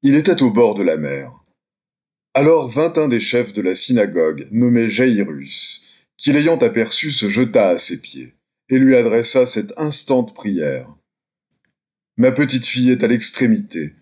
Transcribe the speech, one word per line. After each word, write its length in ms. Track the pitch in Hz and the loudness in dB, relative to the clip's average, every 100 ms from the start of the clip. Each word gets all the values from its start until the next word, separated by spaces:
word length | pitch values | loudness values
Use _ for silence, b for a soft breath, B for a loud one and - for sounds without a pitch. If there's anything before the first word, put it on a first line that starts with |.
Il 140 | 139 | 4
était 280 | 143 151 170 | 4 4 2
au 80 | 131 | 2
bord 240 | 107 117 | 4 2
de 80 | 101 | 2
la 140 | 92 80 | -2 -2
mer. 480 | 73 69 67 62 _ _ _ _ _ _ _ _ _ | -4 -8 -12 -20 _ _ _ _ _ _ _ _ _
Alors 380 | 135 143 165 131 | 0 4 4 2
vint 240 | 113 165 165 | -2 0 0
un 120 | 151 | 0
des 120 | 120 | 0
chefs 320 | 101 120 101 | 0 -2 -2
de 80 | 104 | -4
la 140 | 92 | -2
synagogue, 760 | 92 - 123 101 85 80 76 - | -2 0 0 0 0 -2 -2 -6
nommé 380 | 110 123 120 113 | 0 2 2 0
Jaïrus, 1200 | 101 127 110 98 73 69 - - - - _ _ _ | 0 0 2 -2 -6 -8 -4 -4 -6 -14 _ _ _
qui 160 | - | 0
l'ayant 240 | 143 151 160 | 2 2 2
aperçu 540 | 120 110 110 - 156 | 0 0 -2 -2 -2
se 180 | 139 104 | -2 -2
jeta 400 | 101 123 117 98 | 0 0 2 2
à 80 | 85 | 2
ses 240 | - 85 | -2 -4
pieds, 340 | - 69 62 _ _ _ _ | -14 -18 -20 _ _ _ _
et 80 | 131 | 2
lui 180 | 131 131 | 4 4
adressa 480 | 117 113 117 131 | 4 0 0 2
cette 340 | 123 110 104 - | 2 -2 -6 -6
instante 540 | 151 143 - 131 113 | -4 -4 0 -2 -2
prière. « 560 | - 107 87 76 65 64 - _ _ _ _ _ _ _ _ _ _ _ - | -8 -6 -4 -4 -6 -12 -20 _ _ _ _ _ _ _ _ _ _ _ 0
Ma 160 | 127 | 0
petite 320 | 127 147 131 | 2 -2 0
fille 260 | 120 127 127 | -2 0 2
est 140 | 123 | 2
à 40 | 110 | 0
l'extrémité. 840 | 120 - - 123 107 101 85 76 _ | 0 -2 0 0 0 -2 -10 -10 _